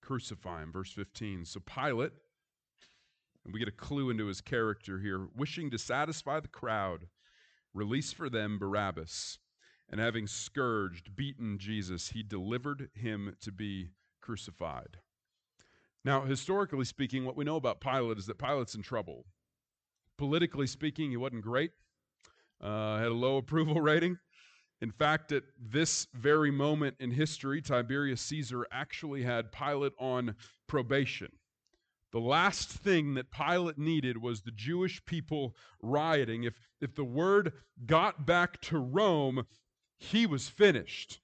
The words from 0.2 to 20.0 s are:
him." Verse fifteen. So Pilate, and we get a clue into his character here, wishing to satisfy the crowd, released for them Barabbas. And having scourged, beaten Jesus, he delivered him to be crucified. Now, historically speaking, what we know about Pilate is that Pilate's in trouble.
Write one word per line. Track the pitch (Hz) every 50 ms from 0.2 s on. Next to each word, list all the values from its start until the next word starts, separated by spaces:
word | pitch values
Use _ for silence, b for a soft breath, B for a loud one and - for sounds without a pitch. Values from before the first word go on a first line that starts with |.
| - - 107 85 - 90 87 82
him." | 78 80
Verse | 82 92 95 95
fifteen. | - - 101 - _ - 113 104 98 90 85
So | 82 - 101
Pilate, | 90 - - - 127 147 131 113 127 160 - - _ _ _ _ _ _ _ _ _ _ _ b b b b b b b b b b b _ _ _
and | - 92
we | 107
get | 98 104
a |
clue | 101 - - - 147 143 135 127
into | 120 110 107 104
his | 95 -
character | - - - 120 113 110 104 101 - - 95 95
here, | 98 104 95 92 95 - -
wishing | 117 139 147 - - 170 147
to | 123 110
satisfy | - - 127 135 147 156 156 156 - 143 139 156
the | 151 -
crowd, | - - - 123 110 107 98 95 90 80 82 87 _ b b b b b b b b b b b _
released | 95 104 104 120 139 - - -
for | - 170 139
them | 120 113 107 104 107 104
Barabbas. | 98 98 98 104 101 98 90 80 80 80 - - - - - - _ _ _ b b b b b b b
And | - 104
having | 110 117 110 113 107 104
scourged, | - - - - _ 143 131 123 113 107 101 92 87 85 - - 101
beaten | 92 131 139 139 135 117 110 101 101
Jesus, | 95 98 110 107 98 90 92 85 - -
he | - 113 110
delivered | 104 104 98 90 98 117 123 123 147 143 139 139 - _
him | 101 110 117 110 104 101 101 90 _
to | - -
be | 104 92 107 104 98 95 92 87 92 _ _ _ _ _
crucified. | - - 117 101 - - 85 _ 87 80 73 60 - - - - _ _ _ _ _ _ _ _ _ _ _ b b b b b b b b b _
Now, | 135 139 135
historically | 139 135 139 131 - - 185 202 202 - - 135 131
speaking, | 123 - - 139 123 127 135 127
what | 131 127
we | - 147
know | 143 156 160
about | 135 123 104 -
Pilate | - 135 131 135 123 117 113 107
is | 95 98
that | 113 -
Pilate's | - 131 147 143 123 - -
in | 110
trouble. | 98 - 131 117 101 85 73 60 60 95 _ _ _ _ _ _ _ _ _ _ _ _ _ _